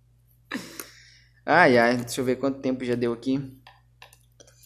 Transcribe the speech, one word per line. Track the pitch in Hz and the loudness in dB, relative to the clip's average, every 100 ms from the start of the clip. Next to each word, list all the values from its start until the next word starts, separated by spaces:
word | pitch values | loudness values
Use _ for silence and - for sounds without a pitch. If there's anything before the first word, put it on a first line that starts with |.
| _ _ _ _ - - - - - - - _ _ _ | _ _ _ _ -14 -14 -12 -16 -18 -20 -20 _ _ _
Ai, | - 156 165 120 | 0 4 6 6
ai, | 117 123 | 4 0
deixa | 120 - | -4 -4
eu | |
ver | 127 127 | -4 -2
quanto | 135 135 | -4 -4
tempo | 131 127 | -6 -6
já | 123 | -4
deu | 120 120 | -2 -2
aqui. | 117 135 135 139 - - _ _ _ - _ _ _ _ _ | -4 -4 -4 -6 -16 -20 _ _ _ -20 _ _ _ _ _